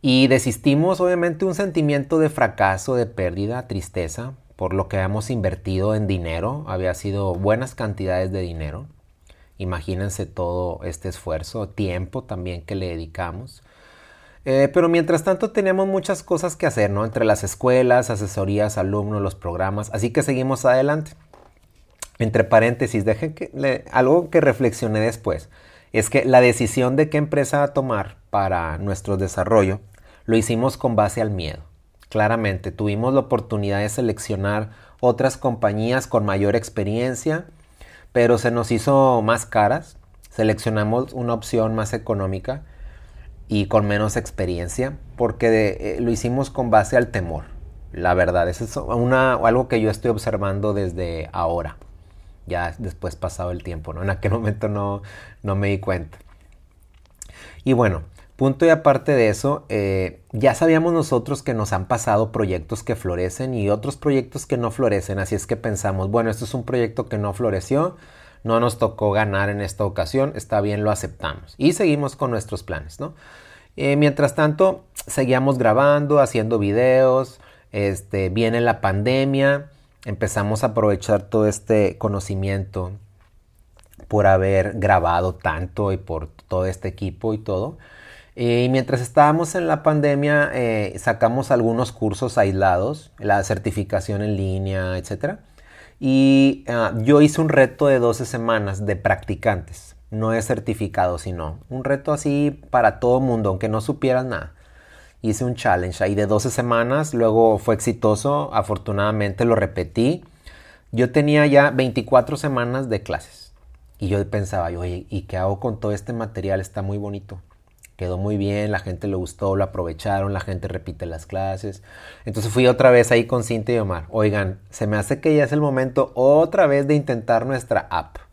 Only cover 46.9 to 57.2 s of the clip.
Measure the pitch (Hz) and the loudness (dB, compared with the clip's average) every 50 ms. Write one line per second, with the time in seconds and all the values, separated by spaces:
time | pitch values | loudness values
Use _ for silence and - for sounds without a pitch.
46.9 | - 123 120 - - 107 90 85 80 76 78 - - - - - - - - - | 2 2 2 2 -2 -4 -4 -4 -8 -10 -10 -12 -16 -16 -16 -18 -18 -20 -18 -14
47.9 | - - 87 90 90 90 90 87 90 87 85 90 85 - 117 107 - 139 - - | -10 -2 0 2 4 4 2 2 2 2 2 0 -2 -6 -8 -8 -6 -8 -4 -2
48.9 | 117 120 120 123 131 131 131 131 127 - 87 113 117 123 127 120 127 113 110 110 | -2 0 2 2 4 4 4 2 2 4 4 4 4 4 2 2 0 2 2 0
49.9 | 101 107 - 123 113 104 - 117 104 98 101 98 98 101 98 107 101 101 98 92 | 0 0 -2 -2 -2 0 -2 -4 -2 -2 -2 -2 -2 -2 -2 -2 0 0 -2 -4
50.9 | 85 90 90 85 82 80 78 - - 90 85 82 85 85 80 76 - - - - | -4 -4 -6 -6 -6 -8 -8 -8 -4 -2 -2 -2 -2 -2 -4 -6 -10 -14 -20 -20
51.9 | - - - - - - - - - - - 87 87 87 87 85 78 - 113 95 | -20 -20 -20 -20 -20 -20 -20 -20 -20 -20 -10 -6 -4 -4 -4 -4 -6 -8 -10 -10
52.9 | 82 - - 90 78 - - 87 - - 90 87 90 85 - 90 87 80 80 85 | -10 -8 -10 -10 -8 -6 -8 -8 -8 -6 -8 -6 -6 -8 -8 -10 -10 -10 -10 -10
53.9 | 80 82 92 101 95 - - 95 101 117 113 104 104 110 - 107 104 104 101 101 | -10 -6 -4 -4 -4 -2 -2 -2 -2 0 -2 -4 -4 -2 -4 -4 -4 -4 -4 -4
54.9 | 101 101 98 - - - - - - - - 101 95 98 101 101 101 95 98 - | -6 -8 -10 -14 -20 -20 -20 -20 -20 -10 -6 -4 -2 0 0 0 -2 -2 -2 -4
55.9 | 92 87 85 82 - - - - - _ - _ - _ - _ _ _ _ _ | -4 -4 -4 -10 -16 -20 -20 -20 -20 _ -20 _ -20 _ -20 _ _ _ _ _
56.9 | _ _ _ _ _ _ | _ _ _ _ _ _